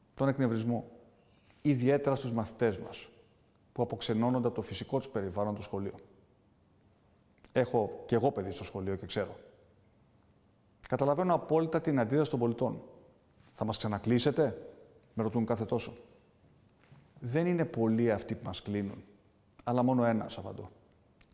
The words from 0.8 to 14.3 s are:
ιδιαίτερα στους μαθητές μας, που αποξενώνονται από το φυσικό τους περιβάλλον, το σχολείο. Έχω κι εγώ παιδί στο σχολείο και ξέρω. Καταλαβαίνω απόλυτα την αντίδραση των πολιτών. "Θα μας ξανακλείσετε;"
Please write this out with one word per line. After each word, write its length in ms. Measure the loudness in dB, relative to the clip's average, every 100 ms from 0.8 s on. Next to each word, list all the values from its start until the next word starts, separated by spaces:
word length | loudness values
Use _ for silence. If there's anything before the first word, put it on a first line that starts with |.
| -4 -16 -20 _ _ _ _ _ 2
ιδιαίτερα 480 | 4 4 4 2
στους 180 | 0 0
μαθητές 460 | -2 -4 0 0 0
μας, 300 | -6 -12 -16 -20 -20 _ _ _ _
που 100 | -4
αποξενώνονται 640 | -4 -2 -2 0 2 2 0
από 100 | -2
το 60 |
φυσικό 360 | -6 -8 -4 -4
τους 100 | -4
περιβάλλον, 460 | -6 -4 -2 -4
το 80 | -4
σχολείο. 320 | -6 -6 -6 -8 -18 -20 _ _ _ _ _ _ _ _ _ _ _ _ -4
Έχω 500 | 0 2 2 0 -4 0
κι 80 |
εγώ 180 | 2 2
παιδί 180 | 0 -4
στο 140 | -6
σχολείο 320 | -8 -6 -4 -4
και 100 | -4
ξέρω. 300 | -4 -4 -6 -20 -20 _ _ _ _ _ _ _ _ _ _ _ _ -4
Καταλαβαίνω 460 | 0 2 2 4
απόλυτα 460 | 2 2 2 2 0
την 200 | 2 2
αντίδραση 300 | 4 4 2
των 80 | 2
πολιτών. 440 | 0 2 -2 -4 -12 -20 -20 _ _ _ -16
"Θα 120 | -6
μας 120 | -4 -2
ξανακλείσετε;" 960 | -2 -2 2 4 4